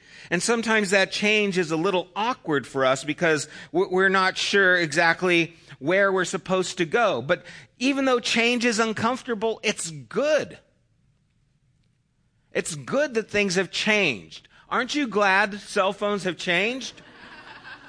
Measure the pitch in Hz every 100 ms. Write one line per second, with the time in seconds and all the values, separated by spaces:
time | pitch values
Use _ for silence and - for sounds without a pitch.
0 | - - - 175 214 233 226 220 190 196
1 | 185 - 208 214 202 180 160 160 190 180
2 | 170 196 233 - 165 139 117 135 131 135
3 | 143 147 170 151 - - - 175 196 185
4 | 190 190 185 185 - 202 185 180 160 151
5 | 170 165 180 170 160 - - - 139 190
6 | 196 190 170 185 - 185 180 - 165 226
7 | 214 127 135 175 - - - _ 262 277
8 | 269 247 - 240 233 247 240 214 220 214
9 | 226 262 - 220 226 - 214 - 165 151
10 | 117 220 294 294 98 - _ _ _ _
11 | _ _ _ _ _ _ _ _ _ _
12 | _ _ _ _ _ - - 151 117 262
13 | 302 220 214 208 202 180 175 - 214 208
14 | 170 104 78 - - - - 208 247 294
15 | 247 196 202 190 208 202 - 208 190 -
16 | 208 208 185 160 185 175 214 262 226 -
17 | - - - - - - - -